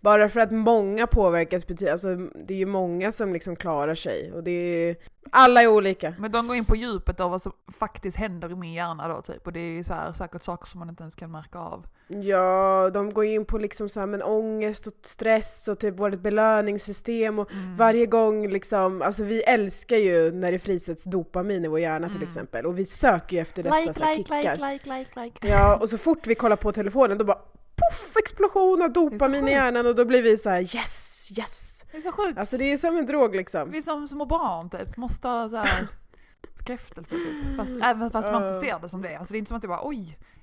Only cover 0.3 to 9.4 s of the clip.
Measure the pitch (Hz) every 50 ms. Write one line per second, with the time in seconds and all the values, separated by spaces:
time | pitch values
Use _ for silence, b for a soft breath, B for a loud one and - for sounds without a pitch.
0.3 | 208 233 226 220 220 220 220 226 233 220 202 196 202 214 233 233 - 240 208 185
1.3 | 170 170 170 165 - 185 175 - 180 165 196 165 147 175 185 190 185 180 185 -
2.3 | - - 78 - 196 190 190 190 202 190 185 180 170 175 185 208 214 - 226 196
3.3 | 180 170 - 190 170 165 - 180 160 147 143 151 160 165 - 160 107 78 - 175
4.3 | - 170 170 175 175 175 175 175 175 170 170 170 170 170 b b - _ _ -
5.3 | - 247 262 254 247 240 233 233 214 214 196 196 190 - - 156 170 170 202 220
6.3 | 208 233 233 240 247 247 226 - 214 214 233 247 220 185 - - 180 - 185 175
7.3 | 175 185 - 196 - _ _ - 185 - - 208 - - - 196 175 - 214 214
8.3 | 180 175 170 - 175 185 180 165 165 165 175 170 165 151 147 165 160 123 - -
9.3 | - -